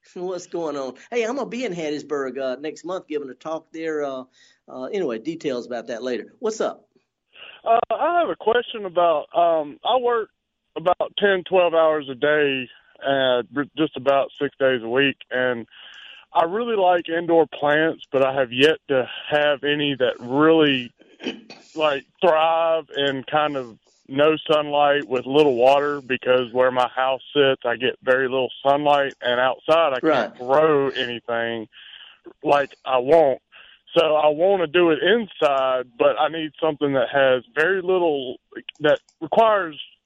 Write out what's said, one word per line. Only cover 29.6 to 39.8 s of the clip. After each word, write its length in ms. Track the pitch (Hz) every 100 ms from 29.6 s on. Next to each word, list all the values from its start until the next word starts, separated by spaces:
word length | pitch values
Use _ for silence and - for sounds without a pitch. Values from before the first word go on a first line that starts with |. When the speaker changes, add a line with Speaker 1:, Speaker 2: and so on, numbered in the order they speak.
| - 160 160
Speaker 2:
I 60 | 127
can't 40 |
Speaker 1:
Right. 340 | 160 139 104 -
Speaker 2:
grow 520 | 123 139 160 147 139
anything 800 | 123 127 117 - 117 117 117 110 - - - - _ - _
like 300 | - 143 139 - -
I 120 | 131
want. 420 | 127 165 143 127 _ - - _ _ 170
So 200 | 160 151
I 120 | 151
wanna 360 | 151 185 196 160
do 240 | 170 170
it 80 | 147
inside, 880 | 165 233 208 - 151 135 131 127 123 117
but 220 | 147 110
I 80 | 151
need 260 | 165 156 -
something 340 | 160 147 143
that 160 | 135 117
has 340 | 139 135 127 -
very 280 | 147 165 196
little, 580 | 180 185 170 147 127 - _ 113 - _
that 200 | 147 139 _ _
requires 580 | 156 202 226 208 170 147